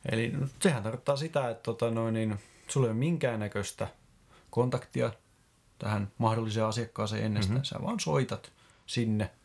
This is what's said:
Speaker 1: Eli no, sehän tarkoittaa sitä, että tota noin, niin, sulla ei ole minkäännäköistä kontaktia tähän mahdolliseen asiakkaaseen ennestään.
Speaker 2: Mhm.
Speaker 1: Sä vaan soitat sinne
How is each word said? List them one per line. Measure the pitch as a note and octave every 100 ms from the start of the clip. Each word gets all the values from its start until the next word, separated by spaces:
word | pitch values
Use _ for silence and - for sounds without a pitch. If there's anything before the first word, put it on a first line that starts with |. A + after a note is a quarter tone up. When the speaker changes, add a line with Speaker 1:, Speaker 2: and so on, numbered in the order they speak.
| -
Speaker 1:
Eli | A2+ A#2
no, | C#3 C#3 -
sehän | G3 B2+
tarkoittaa | G#2 A#2 -
sitä, | C#3 D#3 D3 B2
että | A2+
tota | - A2 A#2
noin, | A2+ A2+
niin, | A2+ A2 G#2 - - -
sulla | C#3+ B2
ei |
ole | A2+
minkäännäköistä | D3+ E3+ C3 A2 G#2 G2+ F#2+ - - - - - - - -
kontaktia | - B2+ B2+ - B2+ A#2+ - _ _ _ _ _ _
tähän | G#2 G#2 G2+ -
mahdolliseen | A2+ A2+ A2 G#2+
asiakkaaseen | A2 A2+ A2+ - G#2 G#2+
ennestään. | A2 G#2+ F#2+ B2
Speaker 2:
Mhm. |
Speaker 1:
Sä | C#3 -
vaan | - A#3
soitat | - C#3+ B2 G2+ - _ - -
sinne | - - A2+ G#2+ G#2 -